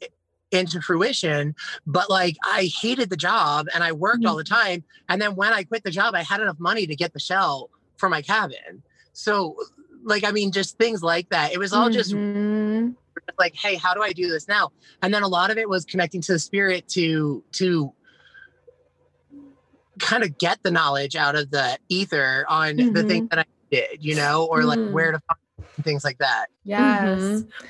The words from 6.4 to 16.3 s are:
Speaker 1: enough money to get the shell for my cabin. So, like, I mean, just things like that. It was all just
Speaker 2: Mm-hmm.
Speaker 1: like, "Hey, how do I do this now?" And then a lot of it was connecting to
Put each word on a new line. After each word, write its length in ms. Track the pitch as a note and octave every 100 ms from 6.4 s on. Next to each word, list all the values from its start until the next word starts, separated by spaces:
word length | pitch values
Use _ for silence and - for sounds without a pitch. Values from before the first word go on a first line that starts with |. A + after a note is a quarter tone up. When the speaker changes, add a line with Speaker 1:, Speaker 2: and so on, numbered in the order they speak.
Speaker 1:
enough 180 | G#3 D#3
money 280 | E3+ A3 F3
to 80 | D3
get 180 | E3+
the 60 | C#3+
shell 500 | - F#3+ F3 C#3 A#2 _ _ -
for 120 | F#3+
my 120 | D#3
cabin. 640 | D3 G#3+ F3 B2+ - F#2 _ _ _
So, 420 | - G#3+ G#3 E3 - - - - -
like, 200 | A3 G#3
I 80 | G#3
mean, 200 | G#3 G3+
just 260 | F#3+ F#3+ -
things 260 | A3+ G#3+
like 260 | E3+ E3+ F3
that. 240 | F3 D3+
It 60 | F3+
was 120 | G3
all 160 | G#3 A#3
just 220 | G#3+ F#3
Speaker 2:
Mm-hmm. 760 | G3+ G#3 G3+ G#3 G#3+ G#3+ A3 A#3 B3 _ - - -
Speaker 1:
like, 160 | F3 -
"Hey, 200 | G3+ F3+
how 180 | F3+
do 80 | F#3+
I 100 | G#3
do 140 | F3 F3+
this 200 | D#3 -
now?" 240 | G#3 E3+ - - _
And 120 | F#3+
then 80 | G#3
a 40 | G3+
lot 240 | F3 F#3+
of 60 | A3
it 120 | A3
was 160 | F#3 -
connecting 340 | F3+ E3 F#3
to 120 | D#3